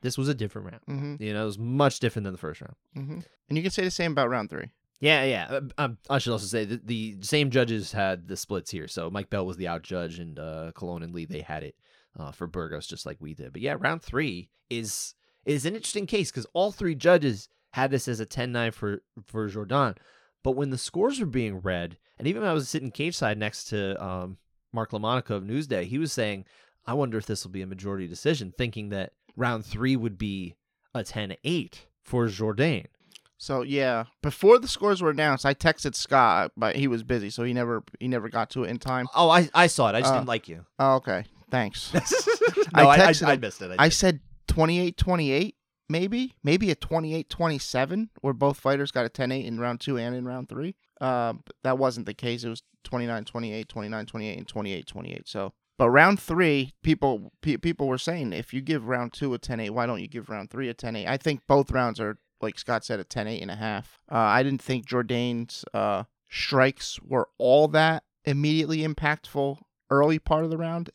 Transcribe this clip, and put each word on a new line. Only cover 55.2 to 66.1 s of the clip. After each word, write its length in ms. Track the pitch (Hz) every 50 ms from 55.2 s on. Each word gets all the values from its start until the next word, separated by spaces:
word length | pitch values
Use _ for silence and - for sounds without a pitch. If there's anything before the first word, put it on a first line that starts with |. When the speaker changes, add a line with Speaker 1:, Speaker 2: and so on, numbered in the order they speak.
| - -
Speaker 2:
So, 240 | - 101 98 95 - _ _ _ _
but 140 | - 127 117
round 280 | 123 139 160 190 202 190
three, 520 | - - 165 175 185 160 147 139 131 131 - _
people, 500 | - 165 156 - 147 139 123 107 98 - _ _
pe-, 140 | - 160 139 -
people 300 | - 170 156 - 143 135
were 100 | 127 127
saying, 340 | - - 170 175 139 113
"If 220 | 90 80 117 - -
you 60 | 131
give 260 | 135 143 156 139 113 113
round 240 | 127 123 120 120
two 220 | - - 147 135 123
a 40 | 120
ten 220 | - - 127 113
eight, 100 | 113 101
why 160 | 107 123 117
don't 140 | 123 117 98
you 80 | 95 -
give 220 | - 117 104 -
round 200 | 107 104 98 -
three 180 | - 120 135 120
a 60 | 117
ten 220 | - - 117 113
eight?" 100 | 107 98 85
I 80 | 131 135
think 240 | - 160 147 131 -
both 240 | - 139 139 135 -
rounds 300 | 127 131 123 120 110 -
are, 180 | 113 104 107 - _ _ _ _
like 180 | - 110 - -
Scott 260 | - - 120 113 -
said, 160 | - 120 101
a 40 | 92
ten 220 | - - 120 104 107
eight 140 | 113 -
and 80 | - 101
a 60 | 92
half. 420 | 107 113 113 107 101 120 - - _ _ _
Uh, 60 | -
I 260 | 117 113 107 104 123
didn't 200 | 135 139 135 123
think 240 | - - 131 123 110
Jourdain's, 800 | - 127 123 120 107 123 120 120 123 120 117 117 117 - - - - -
uh, 300 | 110 104 104 101 92 104 -